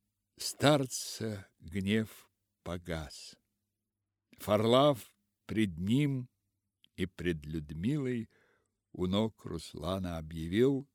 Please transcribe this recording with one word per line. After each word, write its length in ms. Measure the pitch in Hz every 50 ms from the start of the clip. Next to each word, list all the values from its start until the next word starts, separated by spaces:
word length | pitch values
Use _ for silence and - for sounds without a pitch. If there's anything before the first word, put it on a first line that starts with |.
| _ _ _ _ _ _ _
старца 1080 | - - - - - 127 139 151 139 135 127 - - - - - - 110 110 107 98 95 - _ _
гнев 500 | 82 82 87 101 95 98 107 110 107 107 - - - _ _ _ _ _ _ _ -
погас. 720 | 87 87 90 85 87 82 78 76 - - - - - - - _ _ _ _ _ _ _ _ _ _ _ _ _ _ _ _ _ _ -
Фарлав 760 | - - - 104 104 107 113 120 131 143 147 139 107 - - _ _ _ _ _ _ _
пред 320 | - - 110 110 98 80
ним 520 | 80 90 101 117 139 147 139 135 127 127 - _ _ _ _ _ _ _ _ _ _ _ _ _
и 100 | - 92
пред 400 | - - - 80 87 85 76 73
Людмилой 840 | 76 78 82 73 73 78 78 87 123 151 151 135 127 127 117 113 - _ _ _ _ _ _ _ _ _ _ _ _ -
у 140 | - 90
ног 380 | 90 95 104 110 110 - - -
Руслана 720 | - 85 82 - - - - 76 87 95 98 92 87 85
объявил 720 | 82 80 78 82 80 80 85 92 110 123 139 139 131 139 -